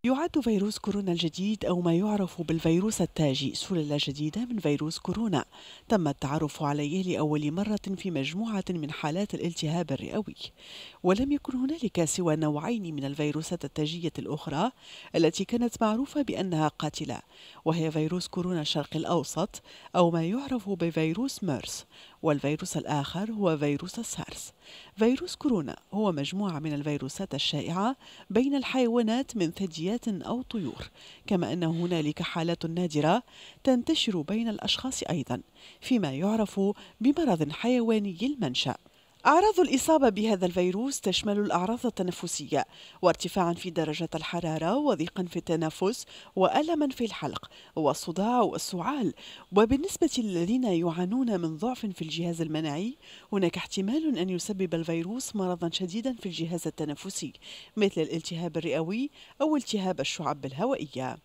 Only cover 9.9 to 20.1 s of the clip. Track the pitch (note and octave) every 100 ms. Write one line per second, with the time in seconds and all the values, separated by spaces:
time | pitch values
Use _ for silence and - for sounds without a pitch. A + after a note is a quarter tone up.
9.9 | F3 - - G#3 - - _ - - -
10.9 | - F3+ G3 C#4 C#4+ - B3+ C4 E4 A3
11.9 | - D#3+ - E3+ D#3 D#3 D3 E3 A#3+ F3
12.9 | D3 C3+ C#3+ D3+ D3 D#3+ F3 C#3 - D3+
13.9 | E3+ E3 - - D3+ - C#3+ A3+ - -
14.9 | - - E3 D#3+ E3+ G3 A#3 A#3+ - A3
15.9 | A3 C#4 D4+ B3+ - F#3+ D#3+ D3+ - D#3
16.9 | - D#3 A#2+ _ - - - D#3+ E3 D#3+
17.9 | D#3 D#3 F3+ - F#3 F3+ F3 D3 D#3 C#3+
18.9 | D#3 - E3+ - D3+ G3 - - - -
19.9 | F3 F3